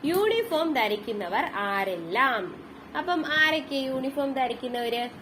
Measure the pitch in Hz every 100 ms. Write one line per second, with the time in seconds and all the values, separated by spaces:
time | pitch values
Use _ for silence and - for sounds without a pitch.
0 | 285 359 427 453 466 311 330 269 214 208
1 | - 208 180 208 320 - 202 196 190 175
2 | 165 202 269 233 180 - - - - -
3 | 359 349 302 311 311 320 277 277 262 262
4 | 262 277 277 269 247 247 254 240 233 233
5 | 240 -